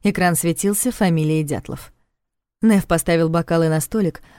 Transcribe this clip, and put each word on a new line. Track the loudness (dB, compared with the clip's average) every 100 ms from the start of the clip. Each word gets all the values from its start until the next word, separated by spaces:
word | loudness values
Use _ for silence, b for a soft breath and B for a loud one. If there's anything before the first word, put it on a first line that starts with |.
Экран | -4 0 0 0
светился | -2 0 -2 -2 -4
фамилией | 0 0 2 0 0
Дятлов. | -2 -6 -8 -14 -14 _ _ _ _ _ _ _
Нев | 2 2 2
поставил | -2 0 0 2
бокалы | 0 0 0 2
на | 0
столик, | -2 -2 -2 -4 b